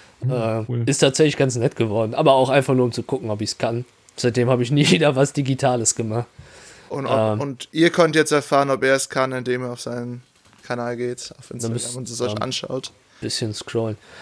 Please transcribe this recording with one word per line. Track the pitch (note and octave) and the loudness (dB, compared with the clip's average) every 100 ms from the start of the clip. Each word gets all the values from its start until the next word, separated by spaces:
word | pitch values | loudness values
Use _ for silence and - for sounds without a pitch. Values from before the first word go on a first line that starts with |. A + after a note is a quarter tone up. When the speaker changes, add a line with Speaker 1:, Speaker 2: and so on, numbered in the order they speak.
| - - | -20 -6
Speaker 1:
Hm, | B2 | -4
Speaker 2:
Äh, | B2+ A2+ A2+ A2 | 0 0 -2 -2
Speaker 1:
cool. | A#2+ | -2
Speaker 2:
ist | A#2 C3+ | 0 4
tatsächlich | C#3 C3 D#3 - | 4 6 4 4
ganz | C3+ B2 | 0 2
nett | B2 - | 0 0
geworden. | A2+ G#2 A2 | 0 0 0
Aber | B2 D#3 | 2 4
auch | C3+ C3 | 6 4
einfach | C#3 C3 | 2 4
nur, | B2+ | 2
um | B2 | 2
zu | A#2+ | -2
gucken, | - C3 A#2 | -6 -6 -4
ob | G#2 | -4
ich's | G#2+ - | -4 -4
kann. | A#2 A#2 B2 _ _ - | -2 -4 -6 _ _ -2
Seitdem | B2 A#2 A#2+ | 0 2 2
hab | B2 | 2
ich | A#2+ | 2
nie | D3 D3 | 2 4
<laughs> | |
wieder | F3 D3 C3 | 4 4 2
was | C#3+ | 2
Digitales | - C3+ C3 C3+ B2+ A2 | 0 -2 0 0 0 0
gemacht. | - A2+ A2 A#2 - - - - - - | -2 -2 -4 -6 -12 -20 -20 -20 -20 -10
Speaker 3:
Und, | - C3 | -6 0
ob, | B2+ | 2
Speaker 2:
Ähm. | A2 G#2+ | 2 0
Speaker 3:
und | C#3+ B2 - | -4 -8 -6
ihr | D#3 E3+ | 2 4
könnt | F3 E3 | 4 4
jetzt | D#3 D3+ | 4 2
erfahren, | D3 - C#3+ C#3 | 2 2 2 2
ob | C3 | 2
er | C3+ C3+ | 2 2
es | - | 0
kann, | C3+ C3 | -2 -2
indem | B2+ B2 B2 | -2 -4 -4
ihr | B2 | -4
auf | A#2+ | -8
seinen | - A#2+ A#2+ B2 - _ _ _ | -8 -8 -8 -12 -16 _ _ _
Kanal | - A#2+ A#2+ A#2+ | -8 -6 -4 -4
geht, | B2 B2 - - | -4 -6 -12 -16
auf | - | -14
Speaker 2:
Dann | B2 | -8
Speaker 3:
Instagram | A#2 | -4
Speaker 2:
müsst, | A#2+ A#2+ B2 | -4 -6 -8
Speaker 3:
und | B2 | -8
es | A#2 | -4
euch | B2 | -4
Speaker 2:
ja, | G#2+ | -2
Speaker 3:
anschaut. | B2+ - - C3 - - _ - | -4 -6 -6 -8 -8 -14 _ -12
Speaker 2:
bisschen | A#2 - A2+ | -8 -4 -4
scrollen. | G#2 - A#2 A2+ G#2+ - - | -6 -6 -2 -2 -4 -12 -20